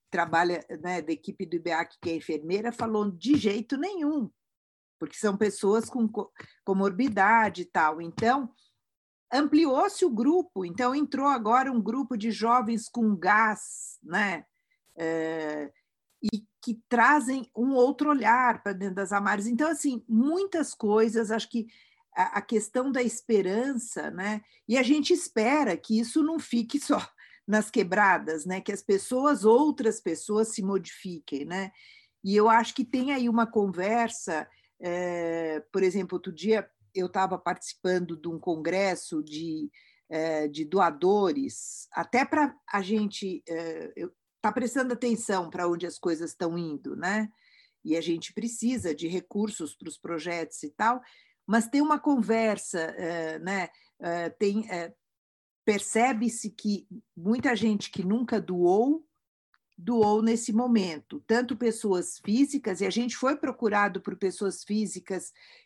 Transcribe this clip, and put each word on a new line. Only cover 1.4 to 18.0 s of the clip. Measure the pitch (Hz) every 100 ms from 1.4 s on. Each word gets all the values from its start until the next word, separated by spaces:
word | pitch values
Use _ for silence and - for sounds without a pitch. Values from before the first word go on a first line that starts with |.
| 175
do | 170
ibeac, | 165 165 170 _
que | 175
é | 165
enfermeira, | - 156 156 196 226
falou: | 233 226 214 208
"De | 170 196 294
jeito | 202 202 214 269
nenhum", | 349 392 294 302 214 _ _ _ _ _ _ -
porque | 160 -
são | 214 196
pessoas | 214 196 196 214 220
com | 262 220
co-, | 214 202 - - _
comorbidade | - 190 196 180 262 202 196 226 214 180
e | 175
tal. | 185 156 160
Então, | 170 - 220 269 247 _ _ _ _ _ _ _ -
ampliou-se | 302 302 302 320 262 392 -
o | 359
grupo, | 220 240 349 - -
então | 180 170 247
entrou | 277 285 254 277
agora | 269 214 247 262
um | 247
grupo | 196 240 277 240
de | 220
jovens | 185 220 247 226 233 -
com | - 220
gás, | 196 180 208 220 202 - - - -
né? | - 180 208 170 - _ _ _ _ -
É, | 165 160 160 160 156 151 147 - _ _ _ _
e | 214 214 - _
que | - 226 -
trazem | 240 233 302 233 262 240 -
um | 247
outro | 262 247 285